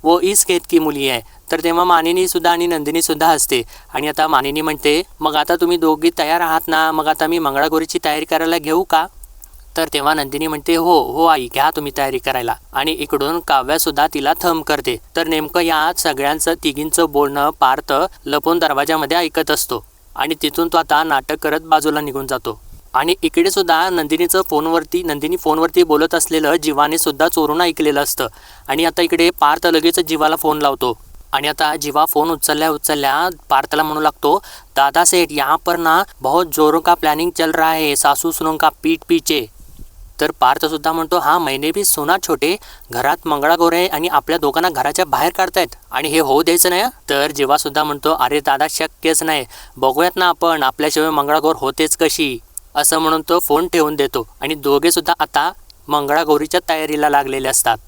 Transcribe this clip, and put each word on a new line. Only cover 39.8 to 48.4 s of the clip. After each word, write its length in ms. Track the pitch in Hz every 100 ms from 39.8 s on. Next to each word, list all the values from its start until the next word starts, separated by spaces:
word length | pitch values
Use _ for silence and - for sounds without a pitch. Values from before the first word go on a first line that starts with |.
| - - - -
तर 100 | 151
पार्थ 340 | - 127 139 156
सुद्धा 260 | 156 156
म्हणतो, 280 | 165 160 175
"हा, 200 | 156 170
मैंने 320 | 156 135 151
भी 120 | 190
सुना 340 | 196 - 147 185 -
छोटे, 300 | 147 147 196 - - -
घरात 260 | 117 135 170 165
मंगळागौर 480 | 147 147 170 170
आहे 140 | 170 185
आणि 200 | 151 175
आपल्या 300 | 151 - 165
दोघांना 320 | 147 160 180
घराच्या 360 | 139 135 147 175
बाहेर 260 | - 156
काढतायत 360 | - 185 185 156 - -
आणि 180 | 127 151
हे 100 | 160
होऊ 240 | 143 135
द्यायचं 260 | 160 170 180
नाही 120 | 180
हं." 80 | 240 - -
तर 220 | 139 147
जीवा 260 | 143 135 147
सुद्धा 260 | 147 143
म्हणतो, 300 | 151 147 151
"अरे 260 | 160 127
दादा, 280 | 147